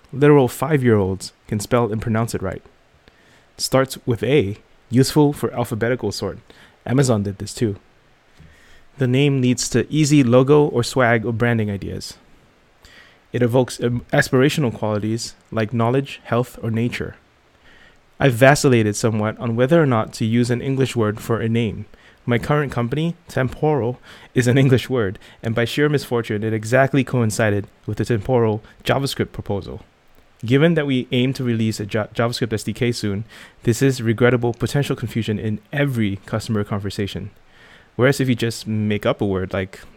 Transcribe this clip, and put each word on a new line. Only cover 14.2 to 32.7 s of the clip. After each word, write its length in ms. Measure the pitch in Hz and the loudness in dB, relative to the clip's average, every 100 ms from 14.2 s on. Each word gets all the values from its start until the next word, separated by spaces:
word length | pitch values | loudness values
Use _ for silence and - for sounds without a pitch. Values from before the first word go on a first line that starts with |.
| - 131 139 147 131 | 0 2 2 2 -2
qualities 640 | - 107 107 107 113 - - _ | -4 -4 -4 -4 -4 -8 -14 _
like 220 | 110 110 | -6 -4
knowledge, 480 | 117 117 131 139 - | 0 0 0 -2 -10
health, 340 | - 120 127 - | -4 -2 -2 -6
or 80 | 113 | -6
nature. 460 | 113 120 - - - _ _ _ _ _ - - _ _ - | -2 -4 -4 -8 -12 _ _ _ _ _ -20 -20 _ _ 0
I've 160 | 139 | 0
vacillated 600 | 117 131 143 143 120 107 104 | 6 6 6 4 4 4 0
somewhat 420 | 120 107 104 110 | -2 0 -2 -4
on 180 | 123 113 | -4 0
whether 240 | 131 170 | 2 4
or 40 | 147 | 4
not 280 | 117 110 | 2 -2
to 120 | - 113 | -4 -2
use 240 | 117 120 | 0 0
an 120 | 123 | -2
English 340 | - 135 131 123 | -2 -2 -2 0
word 240 | 107 110 | -2 -2
for 220 | - 113 | -4 -4
a 80 | 113 | 0
name. 360 | 117 117 98 101 - - _ | 0 -2 -4 -12 -20 -20 _
My 140 | - 120 | -4 -2
current 340 | - 147 139 | 0 0 0
company, 440 | 127 117 139 165 170 - | -4 -4 -2 -4 -6 -8
Temporal, 720 | - 127 - 151 151 113 127 - - - - | -4 -4 -2 -2 0 -2 -6 -14 -20 -6 0
is 100 | 123 | 2
an 100 | 127 | 4
English 360 | 139 127 - | 4 4 2
word, 260 | 127 101 101 - - | -2 -2 -6 -16 -10
and 140 | 113 113 | -6 -2
by 100 | 117 | -2
sheer 240 | - 147 | 0 0
misfortune, 540 | 147 - 120 113 107 | 0 -2 -4 -2 -4
it 100 | 110 | -2
exactly 500 | 110 110 127 135 143 | -4 0 2 4 2
coincided 640 | 120 131 113 - 110 101 98 _ - | 0 0 0 0 0 0 -4 _ -10
with 100 | 104 | -6
the 80 | 110 | -2
Temporal 560 | 117 98 127 113 107 - - | -2 0 2 2 0 -6 -8
JavaScript 480 | - 123 139 - - | -2 0 -2 -4 -6
proposal. 520 | - - 101 90 64 - _ _ _ _ _ 110 | -6 -6 -6 -6 -14 -18 _ _ _ _ _ 0
Given 300 | 139 165 160 | 4 4 2
that 100 | 143 | 0
we 220 | 131 120 | -2 -2
aim 220 | 127 123 | 0 0
to 100 | 135 | -2
release 360 | 123 113 110 107 | -2 0 0 -2
a 60 | 104 | -4
Ja-, 200 | 117 104 | -4 -4
JavaScript 400 | - 117 120 117 | -2 -2 -2 -4
S 80 | 110 | -4
D 120 | - | -4